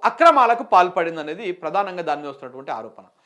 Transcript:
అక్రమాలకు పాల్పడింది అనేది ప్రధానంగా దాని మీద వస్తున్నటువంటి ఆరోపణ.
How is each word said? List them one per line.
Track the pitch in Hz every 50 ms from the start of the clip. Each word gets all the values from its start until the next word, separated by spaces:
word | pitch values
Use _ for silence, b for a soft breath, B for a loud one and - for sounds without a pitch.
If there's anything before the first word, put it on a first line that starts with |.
| -
అక్రమాలకు | 226 - - 330 339 311 277 247 233 233 233 -
పాల్పడింది | - 214 185 180 180 180 190 170 170 165 160
అనేది | 147 151 160 185 233 185
ప్రధానంగా | 180 180 - 156 151 196 202 190 180 180
దాని | 170 156 147 147
మీద | 147 143
వస్తున్నటువంటి | 139 - 139 127 127 131 139 143
ఆరోపణ. | 135 113 110 110 - - 98 _ _ b b